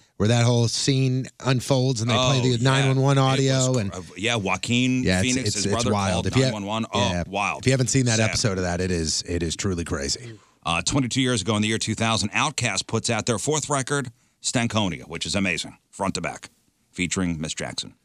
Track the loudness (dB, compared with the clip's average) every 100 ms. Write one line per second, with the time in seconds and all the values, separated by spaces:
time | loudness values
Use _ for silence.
0 | _ 0 2 4 4 4 2 2 2 2
1 | 2 0 -4 -4 0 0 2 2 2 0
2 | 0 2 2 2 2 2 2 4 4 4
3 | 4 4 4 4 2 2 2 2 0 -6
4 | -10 -4 -2 0 0 -2 0 2 2 2
5 | 2 2 2 0 -2 -2 0 0 2 0
6 | 2 0 0 2 2 0 -4 -4 -2 0
7 | 0 0 -2 -2 -2 0 0 2 2 2
8 | 2 2 2 0 0 0 -2 -2 0 0
9 | -2 -4 -4 -4 -2 -2 -4 -4 -4 -4
10 | -4 -6 -10 -18 _ _ -4 -2 0 0
11 | 0 0 0 0 0 0 0 0 -2 -2
12 | 0 0 0 -2 -2 -2 -4 -4 -4 -2
13 | -2 -2 -2 -2 -2 -2 0 -2 -2 -4
14 | -4 -12 _ _ -4 0 0 0 -2 -4
15 | -8 -8 -4 -2 -2 -2 -6 -16 _ -6
16 | -4 -4 -6 -8 -16 _ _ _ _ -6
17 | -4 -2 -2 -2 -6 -8 -8 -8 -10 -16